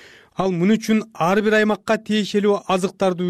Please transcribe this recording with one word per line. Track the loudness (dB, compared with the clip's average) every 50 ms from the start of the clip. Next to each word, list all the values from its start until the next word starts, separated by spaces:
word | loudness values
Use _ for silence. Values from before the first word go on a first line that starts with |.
| -20 -20 -20 -20 -20 _ _
Ал | -4 -4 -2
мун | -2 0 2 2 2
үчүн | 0 0 0 -2 -2 -2 -6 -6
ар | -2 -2 0 0 2
бир | 2 2 2 2
аймакка | 2 2 0 -2 _ -2 -2 -2
тиешелүү | -2 -2 -2 -2 -2 -2 -2 0 0 0 0 0 -2
азыктарды | -2 -2 -2 -2 -4 -2 -2 0 0 0 -2 -2